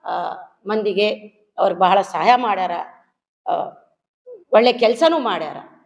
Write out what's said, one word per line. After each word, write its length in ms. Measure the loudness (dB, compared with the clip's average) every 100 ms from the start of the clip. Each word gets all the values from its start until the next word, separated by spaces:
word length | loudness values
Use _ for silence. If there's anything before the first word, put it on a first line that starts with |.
ಆ, 280 | -6 -6 -6 -10 -16 _ -4
ಮಂದಿಗೆ 440 | -2 -2 0 0 -2 -12 _ _ -2
ಅವ್ರಿಗೆ 220 | -2 2
ಬಹಳ 200 | 4 4
ಸಹಾಯ 320 | 0 -2 2 2
ಮಾಡ್ಯಾರ, 340 | 2 -2 -4 -6 -10 -16 _ _ _ _ -6
ಆ, 20 | -4 -4 -12 _ _ _ _ -20 -20 _
ಒಳ್ಳೆ 200 | 4 4
ಕೆಲ್ಸನೂ 460 | 2 0 2 2 2
ಮಾಡ್ಯಾರ. 380 | -2 -4 -6 -12 -18 _